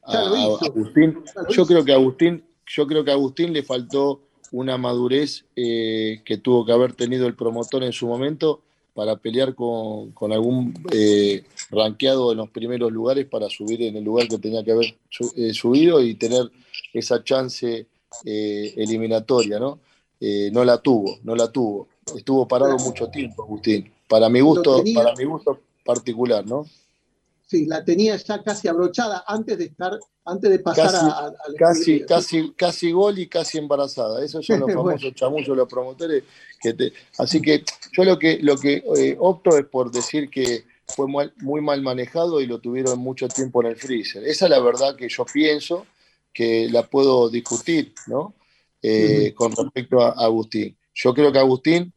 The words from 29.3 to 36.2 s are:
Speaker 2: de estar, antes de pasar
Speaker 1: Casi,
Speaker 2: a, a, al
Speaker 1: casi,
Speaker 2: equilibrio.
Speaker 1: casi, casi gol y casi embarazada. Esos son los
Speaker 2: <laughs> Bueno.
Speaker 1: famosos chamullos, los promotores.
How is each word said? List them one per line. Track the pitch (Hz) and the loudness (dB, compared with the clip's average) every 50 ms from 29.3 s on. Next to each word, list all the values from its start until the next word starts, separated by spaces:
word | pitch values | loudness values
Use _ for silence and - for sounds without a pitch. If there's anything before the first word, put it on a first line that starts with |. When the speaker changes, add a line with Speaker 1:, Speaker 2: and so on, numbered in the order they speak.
| 202 220 220 - 220 170 | -6 -6 -4 -6 -6 -6
Speaker 2:
de | 175 | -6
estar, | 156 - _ 175 180 202 208 - _ _ _ _ | -10 -8 _ -8 -6 -6 -8 -14 _ _ _ _
antes | 170 180 190 - 214 | -8 -6 0 2 4
de | 190 185 | 4 4
pasar | - 180 165 151 160 190 | 2 0 0 2 2 2
Speaker 1:
Casi, | 185 185 160 | 4 4 2
Speaker 2:
a, | 156 | 2
a, | 151 151 147 147 | 2 0 -8 -10
al | 147 - - - 143 151 | -12 -14 -14 -12 -2 2
Speaker 1:
casi, | 170 165 175 160 | 4 4 4 4
Speaker 2:
equilibrio. | 165 165 156 143 - - | 4 2 2 2 2 2
Speaker 1:
casi, | 170 170 170 - - 165 160 156 - | 2 2 2 0 -2 -2 -2 -2 -4
casi | _ 180 175 170 - - 175 | _ -2 -2 -2 0 -2 0
gol | 170 180 196 208 208 190 | 2 4 2 2 2 -2
y | 180 - | -6 -4
casi | - 175 160 - - 160 | -4 -4 -4 -2 -6 -6
embarazada. | 151 147 147 139 139 139 - - 120 110 110 117 139 | -4 -2 0 0 0 -2 -2 -4 -4 -4 -2 -4 -6
Esos | 151 143 240 220 | -6 -8 -10 -2
son | - 226 185 | 0 0 0
los | 180 226 | 2 0
Speaker 2:
<laughs> | 196 | 0
Bueno. | 170 160 | 0 0
Speaker 1:
famosos | 180 165 147 135 135 127 | -2 -2 -2 -4 -10 -6
chamullos, | - - 127 143 151 139 139 139 131 | -2 -2 -2 -2 -2 -2 -2 0 0
los | 127 120 | 0 -2
promotores. | - 123 127 127 131 131 165 165 156 139 | -2 -8 -8 -8 -10 _ -6 -2 -2 -2